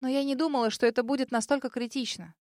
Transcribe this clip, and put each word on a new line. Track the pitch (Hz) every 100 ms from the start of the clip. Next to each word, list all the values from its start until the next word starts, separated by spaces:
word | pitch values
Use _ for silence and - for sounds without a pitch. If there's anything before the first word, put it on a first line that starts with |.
Но | 254
я | 277
не | 277 269
думала, | 320 269 226
что | - 233
это | 233
будет | 233 277 262
настолько | 233 - 277 254
критично. | - 240 277 233 - 170 -